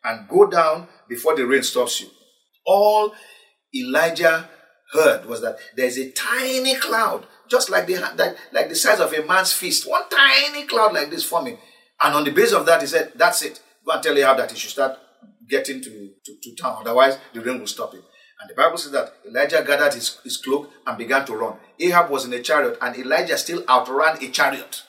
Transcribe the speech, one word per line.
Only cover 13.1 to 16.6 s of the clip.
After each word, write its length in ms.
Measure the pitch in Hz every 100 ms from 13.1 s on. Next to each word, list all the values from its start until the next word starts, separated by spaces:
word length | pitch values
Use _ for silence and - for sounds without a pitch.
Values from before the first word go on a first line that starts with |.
"That's 280 | 123 170 165
it. 180 | 147 - _ _
Go 80 | 151
and 100 | 156
tell 140 | 156 143
Ahab 200 | 135 131
that 120 | -
he 80 | -
should 120 | -
start 280 | - 135 - _ _ - _ 110
getting 320 | 135 135 131
to, 100 | 120 107 98 _
to, 120 | - -
to 140 | -
town, 220 | -